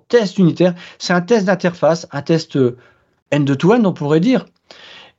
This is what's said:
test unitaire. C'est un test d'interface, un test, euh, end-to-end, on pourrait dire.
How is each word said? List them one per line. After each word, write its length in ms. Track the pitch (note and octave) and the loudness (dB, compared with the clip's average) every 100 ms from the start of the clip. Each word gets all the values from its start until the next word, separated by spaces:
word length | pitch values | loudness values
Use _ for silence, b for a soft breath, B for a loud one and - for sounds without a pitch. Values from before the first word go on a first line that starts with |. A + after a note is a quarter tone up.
| - | -2
test 300 | A#3+ G3 - | 0 0 0
unitaire. 360 | E3 - F3+ F3 B B | 0 2 0 -2 B B
C'est 140 | - | -2
un 80 | F3+ | -2
test 260 | F3 A#3 F#3+ | 0 0 0
d'interface, 600 | F#3 F3+ F3+ D#3 E3+ - | -2 -2 -2 -2 -2 -6
un 120 | C#3 | -8
test, 340 | D3+ E3 - C#3+ | -2 -2 -2 0
euh, 200 | B2 B2 b b b b - | 0 -2 b b b b -4
end-to-end, 520 | D3 C#3 C3+ E3+ A#3+ | -2 0 0 2 2
on 80 | G3+ | 0
pourrait 280 | C3+ C#3+ D#3+ | -2 -2 0
dire. 260 | A3 B3 - _ _ B B B B | 2 -2 -4 _ _ B B B B